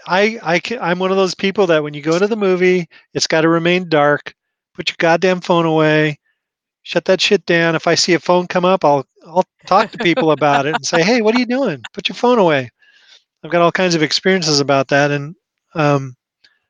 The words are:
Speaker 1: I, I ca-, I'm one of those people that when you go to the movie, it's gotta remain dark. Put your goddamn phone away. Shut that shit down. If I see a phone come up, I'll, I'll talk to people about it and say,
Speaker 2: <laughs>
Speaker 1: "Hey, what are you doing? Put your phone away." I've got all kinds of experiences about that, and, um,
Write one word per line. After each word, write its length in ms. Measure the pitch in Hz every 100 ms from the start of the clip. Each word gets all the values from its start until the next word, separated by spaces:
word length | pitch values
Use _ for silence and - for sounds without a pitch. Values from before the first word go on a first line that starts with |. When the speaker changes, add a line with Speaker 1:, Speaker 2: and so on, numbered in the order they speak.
| -
Speaker 1:
I, 320 | 180 214 220
I 160 | 151 170
ca-, 200 | - 240
I'm 180 | 170 175
one 140 | 185
of 40 | 190
those 180 | 190 -
people 320 | 196 196 190
that 140 | 156
when 100 | 147
you 80 | 147
go 160 | 143 170
to 80 | 202
the 80 | 220
movie, 520 | 196 180 185 185 165 - _
it's 160 | 143 -
gotta 200 | 160 160
remain 400 | 165 170 180 185
dark. 460 | 156 147 143 - - _ _ _
Put 140 | - 170
your 80 | -
goddamn 420 | 170 170 185 185
phone 260 | - 175 165
away. 520 | 160 156 151 151 147 _ _ _ _ _ _
Shut 220 | - 175
that 160 | - 185
shit 260 | - 202 -
down. 300 | 170 170 160
If 100 | -
I 80 |
see 200 | 160 -
a 40 | 165
phone 280 | - 180 180
come 160 | 185
up, 200 | 175 185
I'll, 220 | 156 143 135 _
I'll 200 | 196 165 185 _ -
talk 260 | 190 220
to 60 | -
people 340 | 196 160 165
about 340 | 143 147 143 139
it 80 |
and 100 | 160
say, 180 | 139 170
Speaker 2:
<laughs> 20 |
Speaker 1:
"Hey, 180 | 165 247
what 120 | 214 240
are 20 |
you 80 | 233
doing? 340 | 247 262 139 110
Put 160 | - -
your 80 | -
phone 220 | 240 247
away." 280 | 180 143 123 - _ _ _ - _ _
I've 60 | 160
got 100 | 170
all 80 | 170
kinds 240 | - 185
of 80 | 170
experiences 560 | 151 - 190 190 156 147
about 300 | 135 139 135
that, 240 | 143 143
and, 240 | 143 143 175 _ _ _
um, 420 | 170 147 143 135 127 _ _ _ _ _